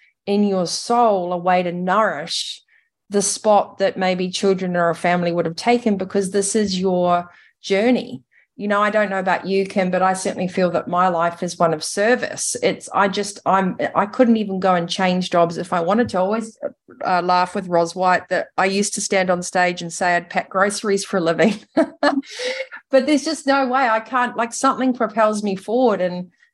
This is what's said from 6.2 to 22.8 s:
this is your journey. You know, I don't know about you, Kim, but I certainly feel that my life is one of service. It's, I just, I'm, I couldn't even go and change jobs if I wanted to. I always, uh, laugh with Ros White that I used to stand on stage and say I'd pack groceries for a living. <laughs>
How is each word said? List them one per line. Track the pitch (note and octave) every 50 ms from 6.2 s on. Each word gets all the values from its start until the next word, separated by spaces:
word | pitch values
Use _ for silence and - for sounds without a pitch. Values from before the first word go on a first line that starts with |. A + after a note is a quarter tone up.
| G3 F#3
this | G3+ G3+ G3 - -
is | G#3+ G#3+ G3 F#3 F3+
your | F#3 F#3+ F3+ F3+ F3+ F3 F3 F3 F3 - - - _ _ _ _
journey. | - - G3 F#3+ A3 B3 B3 - - - - - _ _ _ _ _ _ _
You | - G3+
know, | G#3 G3+ G3+ G#3
I | G#3
don't | G#3+ G#3+ G#3 F#3+
know | G3 F#3+
about | F#3 F#3 E3+ - -
you, | F3+ F#3+ G3 F#3+
Kim, | F#3+ - G3+ F#3 F3+
but | F#3 F3+ F#3+
I | F#3+ F#3
certainly | F#3 - F#3+ - - F#3 F3
feel | - F#3+ F#3 F3
that | E3 - -
my | - F3 F3 F#3
life | F#3 E3+ E3 E3+ E3+ E3+ -
is | F#3 E3+ -
one | - F3 E3 D#3
of | D#3
service. | - - - G3+ G#3 A#3 B3+ G#3 - - - - - - - -
It's, | - F#3 - - - - -
I | F#3 G3+
just, | G3 F#3 G3+ G3+ - - - -
I'm, | D#3+ F#3 F#3+ F#3+ F#3 - - D3 - -
I | E3+ G3+
couldn't | G#3 - - B3+ A#3 A3+
even | A3 G3+ F#3+ F#3+ F#3
go | G3 F#3 F3+
and | F3 E3+
change | F3+ - - F#3 F#3 F3+ F3+ F3+ -
jobs | F3+ E3+ E3+ E3 E3+
if | D#3+ F3+ - F#3+
I | F3
wanted | E3 F3 G#3 A#3+ A#3+ -
to. | G3+
I | F3+
always, | F#3 G3 G#3+ A#3 A3+ A3+ - - - - - _ _ - - - -
uh, | - F#3 F3 F3
laugh | F3+ F3+ F3+ F3+ F3+ -
with | G#3 F#3 F3
Ros | F3 E3+ E3+ E3 -
White | F#3 F#3 F#3 F3+ E3+ -
that | - F#3 D3+ - - -
I | - F#3+
used | G3 F#3+ G3+ G3+ - -
to | G#3
stand | - - G3+ F#3+ F#3 F#3
on | F3+ F3
stage | F3+ - - F#3 F3+ F3+ F3+ -
and | F3 E3+
say | - - F#3+ F3 F3
I'd | F3 F3 -
pack | - F#3 - -
groceries | - F#3 G3+ G3+ G#3 - - G#3 G3+ G3 -
for | - G3+
a | F#3
living. | E3 E3 E3 - E3 G#3+ F#3+ - - _ -
<laughs> | E4 C#4+ - - - C#4+ D4+ C#4 C#4 - - G#4+ B4+ B4+ B4+ C5 C5 - - - -